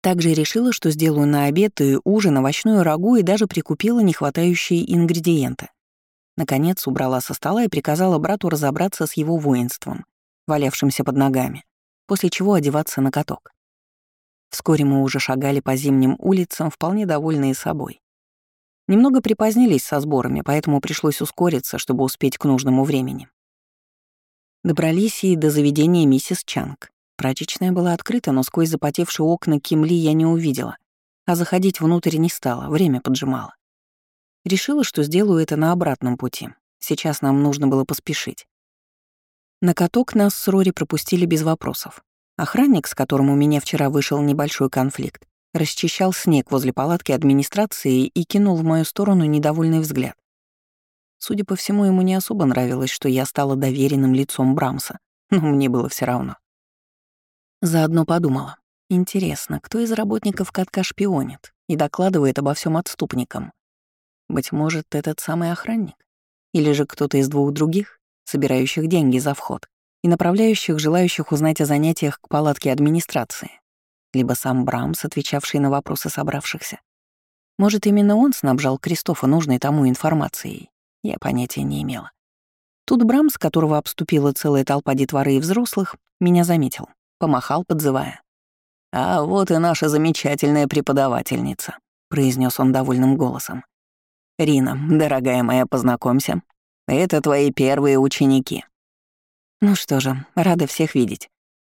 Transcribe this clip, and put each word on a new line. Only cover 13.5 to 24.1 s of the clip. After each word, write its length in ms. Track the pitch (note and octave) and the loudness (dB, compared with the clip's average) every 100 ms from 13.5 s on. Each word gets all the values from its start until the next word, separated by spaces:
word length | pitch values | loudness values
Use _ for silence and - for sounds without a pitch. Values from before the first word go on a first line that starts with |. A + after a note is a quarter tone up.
| _ _ _ _ _ _ _ _ _ _ | _ _ _ _ _ _ _ _ _ _
Вскоре 340 | - - D#3 | -8 0 2
мы 180 | C#3+ C#3 | 4 2
уже 180 | C3+ C#3 | 0 -2
шагали 400 | - C3 C#3 C#3 | -4 -2 0 -2
по 160 | C3+ C3 | -2 -2
зимним 400 | C#3+ C3+ C3 - | 2 4 2 2
улицам, 520 | - F#3+ F3+ - D#3+ | 0 0 0 -4 -6
вполне 360 | - D#3+ G3+ G3+ | -4 -4 -2 -2
довольные 480 | D3+ D#3 D#3 C#3 | -2 -2 -2 -2
собой. 460 | C3 - D#3 - - _ _ _ _ _ _ _ _ - | -2 -4 -6 -8 -16 _ _ _ _ _ _ _ _ 0
Немного 340 | G3 C4 C4 | 4 6 4
припозднились 640 | A3 G#3+ A3 A3 B3 C#3+ | 2 0 2 4 4 4
со 160 | - D3 | 0 -4
сборами, 420 | D3+ C#3 C3 C3+ | 0 -2 0 -4
поэтому 380 | - D3 D3+ C#3+ | -2 -2 2 0
пришлось 400 | - D3+ D#3 D3 | 0 -2 -2 -2
ускориться, 580 | - - F3 C#3+ - C3+ | -6 0 0 0 -4 -10
чтобы 240 | - B2+ | -4 0
успеть 360 | C3 - C#3 - | 0 0 -2 0
к 60 | |
нужному 380 | D3 C3 C3+ B2+ | 0 0 2 2
времени. 460 | C#3 D3 B2+ C3+ C3 _ _ _ _ _ _ _ _ | 2 0 -4 -8 -14 _ _ _ _ _ _ _ _